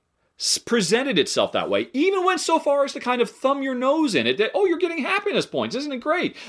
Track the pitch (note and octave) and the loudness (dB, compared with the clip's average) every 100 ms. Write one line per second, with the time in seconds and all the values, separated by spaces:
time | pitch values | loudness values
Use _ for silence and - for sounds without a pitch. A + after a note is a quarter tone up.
0 | _ _ _ _ - - - A#3 E3+ A3 | _ _ _ _ -2 -2 0 0 2 0
1 | C#4 F#3+ C3 - G2+ G2+ E2 G2+ A#2 B3+ | 2 0 2 2 0 0 0 0 -2 0
2 | F4 G4 F4+ F4+ - D#4+ D4+ C#4+ C#4 C#4+ | 0 2 0 0 2 0 2 2 0 -2
3 | A#3+ B3 A#3 - C4 C#4 C4+ B3 B3+ D#4 | -4 0 -2 0 0 0 -2 -2 0 2
4 | D4+ F3 A#2 F3 A3 - G4 E4 F4 E4 | 2 2 2 2 0 2 0 2 -2 -2
5 | C#4 G4 G#4 B3+ - D3 E3 A#3 D4 C4 | -2 -2 0 -2 -2 -4 -4 -4 -6 -6
6 | D4+ F4 D#4 - | -2 0 -2 -6